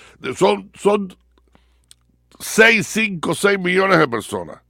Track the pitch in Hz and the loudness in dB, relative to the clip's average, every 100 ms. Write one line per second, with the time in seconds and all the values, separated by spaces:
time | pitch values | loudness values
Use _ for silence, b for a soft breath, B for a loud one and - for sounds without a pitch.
0 | B B - 131 190 208 190 - 202 208 | B B -10 0 0 0 -6 -2 0 0
1 | 190 - _ _ _ _ _ _ _ _ | -4 -14 _ _ _ _ _ _ _ _
2 | _ _ _ - - - 220 226 160 214 | _ _ _ -16 -4 4 4 4 -2 -4
3 | 220 175 165 160 202 202 175 185 196 175 | -4 -4 -4 -2 0 0 0 0 2 2
4 | 143 113 98 101 80 - _ | 2 -2 -6 -10 -10 -16 _